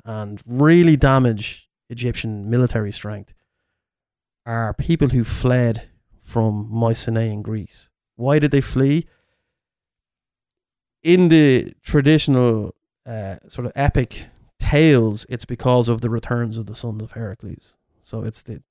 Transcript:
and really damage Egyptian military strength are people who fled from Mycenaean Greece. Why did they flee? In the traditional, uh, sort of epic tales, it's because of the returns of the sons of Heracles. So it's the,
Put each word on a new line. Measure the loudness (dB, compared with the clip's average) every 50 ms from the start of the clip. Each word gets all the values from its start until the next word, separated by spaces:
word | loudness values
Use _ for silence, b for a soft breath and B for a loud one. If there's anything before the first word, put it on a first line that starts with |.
| -12
and | -12 -12 -12 -12 -12 -14 -16 -14
really | -6 -2 2 4 6 6 6 6 6 4
damage | 4 4 4 4 4 2 2 0 -2 -6 -10 -14 -16 _ _ _ _ _ -18
Egyptian | -12 -8 -6 -6 -6 -6 -8 -8 -8 -8 -6 -2
military | 0 2 2 2 0 -2 -4 -6
strength | -8 -10 -12 -12 -12 -12 -14 _ _ _ _ _ _ _ _ _ _ _ _ _ _ _ _ _ _ _ _ _ _ _ -12
are | -8 -6 -4 -4 -4 -4
people | -4 -2 0 0 2 2 2
who | 2 0 -2
fled | -2 -2 -2 0 2 2 2 2 0 -2 -4 -8 -16 _ _ _ _ _ _
from | _ -6 -2 -2 0 0 -2 -4 -6 -6
Mycenaean | -4 -2 0 0 0 -2 -4 -4 -2 -2 -2 -4 -6 -8
Greece. | -8 -8 -8 -8 -10 -12 -18 -20 -20 _ _ _ _ _ _
Why | -6 -2 0 2 2
did | 2 2
they | 2 0
flee? | 0 0 0 0 2 2 2 0 -2 -6 _ _ _ _ _ _ _ _ _ _ _ _ _ _ _ _ _ _ _ _ _ _ _ _ _ _ _ _ _ _ _ _ _ _ _ _ _ _ 2
In | 4 6 6 6 6
the | 6 6 6 6 4 2 0 -4 -10 _ -6
traditional, | -2 0 2 4 4 4 4 4 2 2 2 4 2 2 0 -4 -8 -12 _ _ _ _ _ _
uh, | -14 -12 -12 -10 -12 -12 -14 _
sort | -18 -14 -12 -10
of | -8 -4
epic | -2 0 0 0 0 -2 -4 -6 -14 -18 -18 _ _ _ _ _ -6
tales, | -2 0 4 4 6 6 6 4 4 0 -2 -6 -8 -10
it's | -10 -10 -10
because | -10 -10 -4 0 2 2 2 2
of | 0 -2 -2
the | -2 -4
returns | -4 -4 -6 -4 -4 -4 -4 -6 -8
of | -10 -12
the | -12 -12
sons | -12 -10 -10 -10 -10
of | -12 -12 -12
Heracles. | -12 -12 -12 -12 -14 -14 -16 -16 -16 _ _ _ _ _ _ _ _
So | _ -14 -12 -10 -10
it's | -10 -10 -12 -14
the, | -14 -16 -16 -18 _